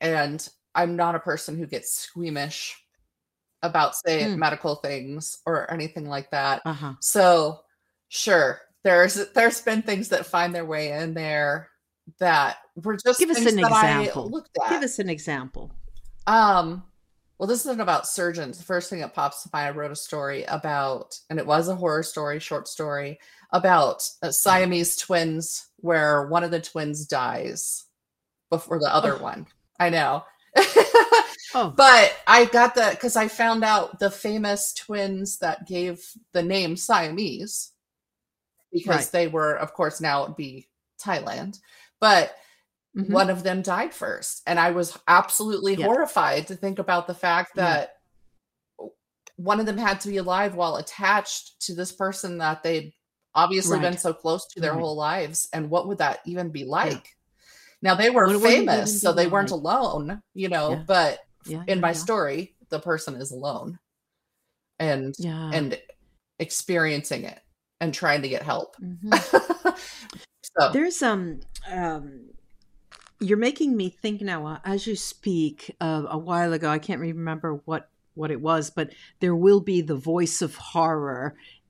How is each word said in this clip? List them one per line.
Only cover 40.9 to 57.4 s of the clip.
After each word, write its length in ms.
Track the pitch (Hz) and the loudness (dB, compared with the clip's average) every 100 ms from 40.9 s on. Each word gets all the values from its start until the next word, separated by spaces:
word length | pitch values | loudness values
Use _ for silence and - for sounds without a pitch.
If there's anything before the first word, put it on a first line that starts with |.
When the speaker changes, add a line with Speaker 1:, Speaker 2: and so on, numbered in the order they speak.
| - | -14
Speaker 1:
Thailand. 560 | 208 170 - 123 175 202 _ _ _ - | -6 -4 -4 -8 -10 -14 _ _ _ 0
But 340 | 220 190 147 - _ _ _ _ _ - | 6 6 4 -4 _ _ _ _ _ -8
Speaker 2:
Mm-hmm. 160 | 196 | 0
Speaker 1:
one 160 | 190 190 | 2 2
of 120 | 180 | 0
them 180 | 180 185 | -2 -2
died 320 | 185 185 311 | -2 -4 -4
first. 500 | - - - - - - | -8 -8 -8 -8 -10 -4
And 120 | 170 | 2
I 120 | 170 | 2
was 280 | 175 165 - - | 2 -4 -4 4
absolutely 680 | 175 190 - 214 202 196 | 4 4 -2 -2 -2 -2
Speaker 2:
Yeah. 100 | 190 190 | 0 2
Speaker 1:
horrified 600 | 247 302 - 151 139 156 | 2 2 0 0 0 -4
to 80 | 185 | -6
think 220 | 196 196 | -6 -4
about 280 | 180 180 170 | 0 0 -2
the 80 | |
fact 380 | 175 180 170 180 | -4 0 0 -2
Speaker 2:
Yeah. 80 | - | -2
Speaker 1:
that 320 | 175 156 139 - _ _ _ _ _ _ _ - - _ _ _ - - | 0 0 -2 -10 _ _ _ _ _ _ _ -20 -20 _ _ _ -20 -8
one 240 | 180 208 | 0 0
of 60 | 220 | 0
them 100 | 202 | -2
had 240 | 220 196 | -2 -2
to 80 | 208 | -2
be 80 | 196 | -4
alive 380 | 180 185 202 | 0 0 0
while 220 | 180 170 151 | 0 -2 -2
attached 840 | 151 - 196 208 202 - - - - | -8 -4 2 2 0 -8 -12 -12 -10
to 80 | |
this 180 | 175 180 | -8 -8
person 460 | - 190 190 190 175 | -4 -6 -4 -8 -4
that 240 | 156 160 | -4 -2
they'd 300 | 165 160 151 _ _ _ _ | -2 -4 -4 _ _ _ _
obviously 440 | - 175 190 185 170 | 2 4 4 0 0
been 140 | 175 | 0
Speaker 2:
Right. 80 | 180 | -2
Speaker 1:
so 140 | 180 | -4
close 320 | - 165 170 - | -2 -2 -4 -6
to 140 | - | -6
their 120 | 160 | -4
Speaker 2:
Right. 80 | 160 | -2
Speaker 1:
whole 160 | 165 151 | -4 -4
lives. 500 | 151 180 151 165 - | -2 -2 -4 -6 -6
And 160 | 165 151 | -6 -2
what 180 | 175 180 | -2 -2
would 100 | 202 | -2
that 220 | 147 - | -2 -2
even 240 | - 175 170 | -8 -8 -6
be 100 | 151 | -8
Speaker 2:
Yeah. 60 | 131 | -4
Speaker 1:
like? 460 | 156 226 - - _ _ _ | -2 -2 -4 -10 _ _ _